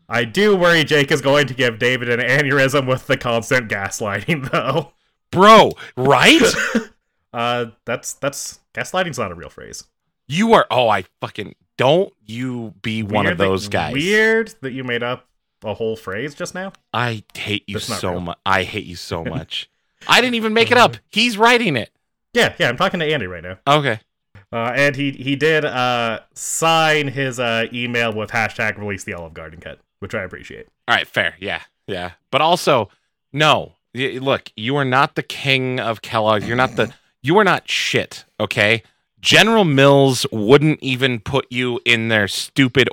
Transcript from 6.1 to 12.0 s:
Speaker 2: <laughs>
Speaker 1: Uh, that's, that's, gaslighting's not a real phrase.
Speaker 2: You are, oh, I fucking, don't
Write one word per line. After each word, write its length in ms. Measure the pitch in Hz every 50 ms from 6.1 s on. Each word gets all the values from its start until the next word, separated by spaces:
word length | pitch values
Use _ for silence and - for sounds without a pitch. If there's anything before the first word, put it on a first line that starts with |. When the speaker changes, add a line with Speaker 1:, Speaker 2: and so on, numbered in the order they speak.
| 139 127 151 220 311 330 - - - - - - -
Speaker 2:
<laughs> 60 | 226 - - _ _ _ _ _ _ _ _ -
Speaker 1:
Uh, 340 | 120 117 120 120 120 120 113 - _ _
that's, 300 | 120 120 127 - - -
that's, 440 | - - 143 139 - - - - _ _ _ _
gaslighting's 420 | 110 123 - - 185 185 170 127 123
not 120 | 110 92
a 40 | 85
real 120 | 85 73 65
phrase. 360 | _ - 62 53 - - - _ _ _ _ _ _ _ _
Speaker 2:
You 260 | - 139 185 226 226 220
are, 120 | 170 - -
oh, 200 | 110 123 123 110
I 160 | 104 98 92 _ _ _
fucking, 340 | 127 110 - - 101 90 - _ _ _ _
don't 360 | - 123 131 156 180